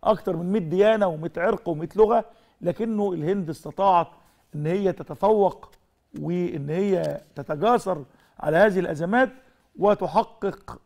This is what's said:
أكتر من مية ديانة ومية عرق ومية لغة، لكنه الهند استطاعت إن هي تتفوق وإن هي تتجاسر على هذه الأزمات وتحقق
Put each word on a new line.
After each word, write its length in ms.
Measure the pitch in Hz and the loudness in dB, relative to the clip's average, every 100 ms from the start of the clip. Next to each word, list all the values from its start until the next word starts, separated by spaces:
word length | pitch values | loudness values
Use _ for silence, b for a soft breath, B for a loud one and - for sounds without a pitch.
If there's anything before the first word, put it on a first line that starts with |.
أكتر 320 | - 214 - 170 | 0 0 0 -4
من 160 | 175 | -2
مية 80 | 208 | -2
ديانة 480 | 165 180 208 220 196 | -2 2 4 4 0
ومية 240 | 156 165 - | -2 -8 -2
عرق 320 | 180 190 - | -2 -2 -4
ومية 200 | 156 160 190 | -6 -6 2
لغة، 300 | 214 240 214 b b b | 4 4 -2 b b b
لكنه 520 | 170 - 226 214 202 | -6 -4 -4 -2 -2
الهند 360 | 175 151 202 165 | -2 -2 -4 -4
استطاعت 580 | 151 156 - 196 180 165 b b b b 156 | -8 -12 -2 2 4 2 b b b b -8
إن 100 | 147 | -4
هي 260 | 185 196 | -2 -2
تتفوق 760 | 170 151 147 196 220 190 - - _ _ _ _ - | -4 -8 -2 2 4 2 0 -20 _ _ _ _ -12
وإن 480 | 151 175 175 151 143 | -6 -4 -4 -6 -6
هي 520 | 160 202 185 160 143 _ - | -2 0 0 -2 -6 _ -16
تتجاسر 680 | 135 156 196 240 - 175 131 b b b | -8 -2 2 2 0 -6 -8 b b b
على 180 | 151 156 | 0 4
هذه 220 | 214 190 | 4 4
الأزمات 500 | 175 156 170 226 254 - b b b - | -2 -4 -2 0 0 -2 b b b -2
وتحقق 1000 | 196 202 180 165 226 - 202 - - - | 2 2 0 -2 -2 -4 -8 -8 -14 -20